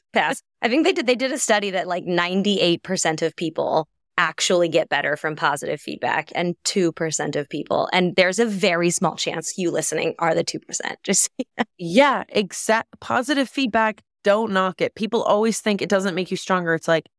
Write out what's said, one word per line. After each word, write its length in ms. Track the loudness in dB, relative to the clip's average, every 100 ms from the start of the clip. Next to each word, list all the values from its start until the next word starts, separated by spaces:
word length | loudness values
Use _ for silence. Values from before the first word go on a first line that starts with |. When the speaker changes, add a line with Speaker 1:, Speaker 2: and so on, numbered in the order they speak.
| _
Speaker 1:
Pass. 300 | -2 0 -2 -10 -4
I 80 | 0
think 160 | 2 2
they 80 |
did, 140 | 2 0
they 80 | 0
did 160 | 0
a 80 | -2
study 320 | 2 2 0
that, 160 | -4 -2
like, 160 | -4 0
ninety-eight 800 | 0 2 2 2 2 2 0
percent 400 | -2 -2 -2 0
of 120 | -2 -2
people 520 | -6 -4 0 0 -2 _ _ -2
actually 540 | -2 0 2 2 4
get 200 | 2 0
better 280 | -2 -2 -2
from 180 | -4 -2
positive 460 | 0 0 -4 -6
feedback, 500 | -8 -6 -4 -2 -4 -4
and 200 | -4 -4
two 280 | -4 0 0
percent 440 | 0 -4 -4 -4 -4
of 140 | -6
people. 400 | -8 -2 -2 0
And 240 | 2 2 2
there's 220 | 2 2
a 80 | 0
very 460 | 0 0 2 0
small 240 | 2 -2 -2
chance 420 | -6 -6 -8 -4
you 140 | -2
listening 420 | -2 -2 -2 -4 -2
are 160 | 0 0
the 80 |
two 160 | -2 -6
percent. 400 | -8 -8 -8 -6
Just 300 | -2 0 0 -4 -8 -6
<laughs> 220 | -6 -6
Speaker 2:
Yeah, 460 | 0 4 4 2 -2
exact, 720 | -2 -2 -4 -2 -2 -2 -12
positive 500 | -4 -2 0 0 -2
feedback. 540 | -2 0 0 0 -2 _ _
Don't 280 | 2 2 2
knock 280 | 0 0 0
it. 120 | -4
People 300 | -2 -2 0
always 380 | 2 2 2 0
think 200 | 0 0
it 80 | 2
doesn't 240 | 0 0
make 160 | -2 -4
you 80 | -4
stronger. 380 | 0 0 2 0
It's 120 | 2
like, 200 | 0 -2